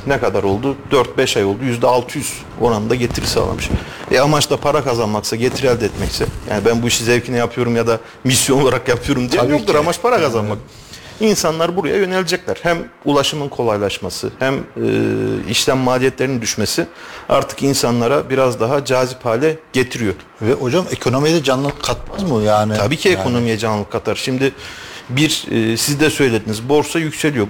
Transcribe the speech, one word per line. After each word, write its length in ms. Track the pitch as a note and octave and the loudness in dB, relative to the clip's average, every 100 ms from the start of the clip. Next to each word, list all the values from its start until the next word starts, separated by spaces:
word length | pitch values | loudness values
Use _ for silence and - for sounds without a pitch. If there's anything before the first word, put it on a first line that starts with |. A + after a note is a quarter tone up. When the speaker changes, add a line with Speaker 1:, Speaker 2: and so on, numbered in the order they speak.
| C3 | -2
Speaker 1:
Ne 140 | C#3 | 0
kadar 220 | A2+ G2+ | 0 0
oldu? 340 | G2 G2 C3 C3+ - | 2 0 0 -4 0
Dört 280 | C#3 A#2+ - | 2 2 2
beş 180 | B2+ A#2+ | 0 2
ay 80 | |
oldu. 140 | G2 G2+ | 0 0
Yüzde 220 | C3 A#2 B2+ | -2 0 2
altı 320 | B2 B2 D3+ | 2 0 -6
yüz 140 | B2 - - - | -8 -10 -12 -2
oranında 340 | A#2+ A2 A2 | 0 2 0
getiri 320 | B2+ A#2+ - - | 0 0 -2 -2
sağlamış. 440 | D3 F2 F2 - F2 - - - | 0 0 -2 -4 -4 -4 -12 -2
E, 100 | B2+ | 2
amaç 300 | C#3+ D3+ C#3 | 4 2 2
da 60 | C3+ | 0
para 280 | D3 D3 | 2 0
kazanmaksa, 520 | C3 A#2 A2 G#2+ - A2+ | 0 0 0 -2 -2 0
getiri 300 | B2 - C3 | 0 0 2
elde 180 | A#2 G#2 | 2 0
etmekse. 380 | F#2 F#2+ - - - - | -2 -4 -2 -4 -6 -4
Yani 140 | G#2 | 0
ben 180 | G#2+ A#2 | 2 2
bu 60 | A#2+ | 2
işi 160 | A2 | 0
zevkine 320 | A2+ A#2+ A#2+ A#2+ | 2 0 0 -2
yapıyorum 400 | A#2+ B2 A#2+ A#2 | -2 -2 0 2
ya 100 | A#2 | 2
da 140 | A2+ - - | 0 -4 -6
misyon 380 | C3 C3 - C3 | 0 2 2 4
olarak 260 | C3+ B2+ - | 4 2 0
yapıyorum 420 | A#2+ - C3+ B2 | 0 0 -2 0
diye 100 | D#3+ | 2
Speaker 2:
Tabii 100 | B2 | 2
Speaker 1:
yoktur. 200 | D3 G3+ | 2 2
Speaker 2:
ki. 60 | D3+ | 2
Speaker 1:
Amaç 240 | D#3+ E3+ | 2 0
para 120 | A#3+ A#3+ | 2 2
Speaker 2:
Evet. 80 | D3+ | 2
Speaker 1:
kazanmak. 320 | A#2 G#2+ G#2+ - - - - - - | 0 -2 -4 -10 -20 -20 -20 -16 -2
İnsanlar 560 | G#3+ G3+ E3+ D#3+ E3 F3+ | 2 2 2 0 0 0
buraya 200 | D3+ G3+ | 0 0
yönelecekler. 600 | F#3 F#3 F3 F3+ - - | 2 0 0 -2 -4 -4
Hem 160 | E3+ E3+ - - | 0 -2 -4 -6
ulaşımın 440 | C#3 C#3+ C3+ D#3 C#3+ | 0 2 2 -2 -4
kolaylaşması, 840 | - A#2+ G#2 G2+ - F#2+ - G#2+ - | -2 0 0 0 -4 -8 -6 -8 -2
hem, 160 | C3 | 0
e, 60 | C3+ - - A2+ A2 A2 G#2+ G#2+ G#2+ F#2 | 0 -4 -4 0 2 0 0 -2 -4 -2
işlem 280 | - - C3 | -2 0 2
maliyetlerinin 640 | B2+ B2+ C3 - C3+ C3 | 2 2 2 0 -2 -2
düşmesi 460 | G#2+ - G2+ - E3+ - - - - | -4 -2 -2 -2 -4 -8 -18 -12 -2
artık 340 | C#3 C3 - | 0 0 -2
insanlara 680 | C#3 C3 B2+ A#2+ A#2 C#3+ B2+ | 0 2 2 2 2 0 0
biraz 300 | C3 C3 A#2 | 2 2 2
daha 240 | A2+ C#3+ | 0 0
cazip 400 | C#3 B2+ C3 B2+ | 2 0 0 -2
hale 340 | B2 A2+ D3+ D#3 - | -2 2 2 0 -2
getiriyor. 420 | B2+ B2 C3 A2 F#2 - - | -2 0 -2 -4 -4 -10 -4
Speaker 2:
Ve 100 | A2 | 0
hocam 320 | C#3 B2+ D#3 F3+ | 0 0 0 0
ekonomiye 420 | C3+ C#3 B2+ D3+ | -2 0 2 2
de 80 | E3 | 2
canlılık 400 | C3+ C3 C#3+ - | 2 0 0 -4
katmaz 400 | - B2 - - | -4 -4 -6 -6
mı 200 | G3 A#2 | -2 2
yani? 320 | G#2 G#2+ G#2+ G#2 | 4 4 2 0
Speaker 1:
Tabii 200 | G2+ D#3 | 0 2
ki 120 | F#3+ | 2
Speaker 2:
Yani. 120 | F#3 | 2
Speaker 1:
ekonomiye 380 | F#2+ A#2+ A#2+ A2 | 2 0 0 0
canlılık 340 | A2 G#2+ G2+ | 0 -2 -2
katar. 220 | A2+ A2 | -4 -2
Şimdi 380 | G#2 - C3 C3+ - - - - - - | -4 -2 0 0 -2 -10 -16 -16 -16 -6
bir, 360 | B2+ D3+ - - | 0 2 0 -2
e, 260 | A2+ A2 A#2 | 0 0 0
siz 240 | - C#3+ | 0 2
de 100 | D3+ | 2
söylediniz, 580 | - C3+ A2 G#2 G#2+ A#2+ | 4 2 2 -2 -6 0
borsa 300 | D3+ - E3+ | 2 2 -2
yükseliyor. 480 | D#3 - D#3 C#3 G2+ | -4 -2 -2 0 0